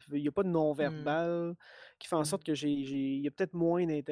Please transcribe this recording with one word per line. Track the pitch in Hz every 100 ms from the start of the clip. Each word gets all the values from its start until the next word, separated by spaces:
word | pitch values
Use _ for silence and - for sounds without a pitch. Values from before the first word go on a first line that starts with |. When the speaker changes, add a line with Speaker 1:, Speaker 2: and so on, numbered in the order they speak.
| -
Speaker 1:
il | 143
y | 147
a |
pas | 143
de | 190
non-verbal | 165 156 143 147 151 143 156 170 170 170
Speaker 2:
Hmm. | 175 - - - -
Speaker 1:
qui | -
fait | 170
en |
sorte | 151 196
Speaker 2:
Hmm. |
Speaker 1:
que | -
j'ai, | 151 147 143
j'ai, | 135 139 135 135
il |
y | 143
a |
peut-être | - 190
moins | 170 170 170 175 151 139